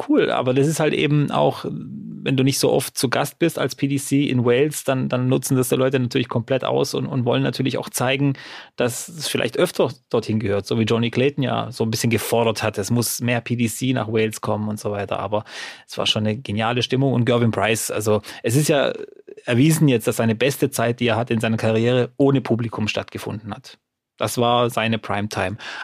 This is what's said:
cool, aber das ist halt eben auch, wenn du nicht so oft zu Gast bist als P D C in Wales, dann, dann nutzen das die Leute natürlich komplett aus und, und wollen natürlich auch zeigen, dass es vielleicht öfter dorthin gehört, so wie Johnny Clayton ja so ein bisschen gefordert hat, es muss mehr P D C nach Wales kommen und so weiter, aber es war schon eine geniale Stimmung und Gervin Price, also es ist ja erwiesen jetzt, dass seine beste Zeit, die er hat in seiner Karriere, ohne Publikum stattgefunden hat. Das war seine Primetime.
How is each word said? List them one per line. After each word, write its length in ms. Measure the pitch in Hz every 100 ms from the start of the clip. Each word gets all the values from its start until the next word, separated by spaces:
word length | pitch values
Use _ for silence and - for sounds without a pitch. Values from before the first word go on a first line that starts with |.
| -
cool, 240 | 294 -
aber 220 | 123 127
das 120 | 131 143
ist 140 | 156
halt 140 | 151
eben 360 | - 151 147 143
auch, 340 | 143 147 - -
wenn 680 | - - - 113 104 101 131
du 60 |
nicht 160 | 135 -
so 140 | 139
oft 260 | 139 - -
zu 100 | 123
Gast 280 | 120 143 -
bist 220 | 165 -
als 160 | 135 -
P 100 | 139
D 100 | 139
C 280 | - 143
in 200 | 147 127
Wales, 380 | 120 123 151 -
dann, 260 | - 131 135
dann 200 | 127 127
nutzen 280 | 135 - 131
das 120 | 123
die 80 | 131
Leute 240 | 131 131
natürlich 280 | 123 131 120
komplett 360 | 123 - 131
aus 300 | - 135 143
und, 120 | 139 131
und 180 | 135
wollen 200 | 120 131
natürlich 340 | 135 131 135 -
auch 120 | -
zeigen, 420 | - 123 139 143 135 - - -
dass 340 | - 123 123 -
es 200 | 165 -
vielleicht 280 | - 117 -
öfter 360 | 175 - 143 - _
dorthin 300 | 120 - 107
gehört, 260 | 107 101 -
so 140 | 117
wie 40 |
Johnny 280 | 110 117 117
Clayton 320 | 127 135 139
ja 260 | 120 113 113
so 140 | -
ein 80 | 113
bisschen 180 | 110 117
gefordert 540 | 110 - 117 113 107
hat, 120 | 110 104
es 140 | 95
muss 300 | 120 113 -
mehr 200 | 120 120
P 140 | -
D 140 | 120 113
C 240 | - 131
nach 160 | 127 107
Wales 320 | 113 110 -
kommen 260 | - 107 107
und 120 | 104
so 100 | 107
weiter, 300 | 101 95 95
aber 240 | 98 107 - - - - -
es 100 | -
war 100 | -
schon 200 | 110 107
eine 100 | 107
geniale 440 | - 104 110 123
Stimmung 300 | - 127 139
und 120 | 123
Gervin 280 | 117 120 117
Price, 400 | 98 104 113 -
also 280 | 107 107 104 - -
es 140 | - 131
ist 100 | 151
ja 260 | 143 - - - - - - -
erwiesen 400 | 120 156 160 147
jetzt, 180 | 117 123
dass 100 | 113
seine 180 | 113
beste 360 | 107 135 - 139
Zeit, 300 | - 117 120
die 60 | 120
er 100 | 110
hat 140 | 117
in 100 | 117
seiner 160 | 113 110
Karriere, 540 | 113 110 120 127 120 -
ohne 220 | 139 135
Publikum 460 | - 117 117 - 107
stattgefunden 640 | - - 107 107 104 107
hat. 240 | - - - _ _ _ -
Das 180 | 110 -
war 320 | 120 123 117
seine 300 | 117 110 113
Primetime. 580 | - 101 107 101 92 110 - -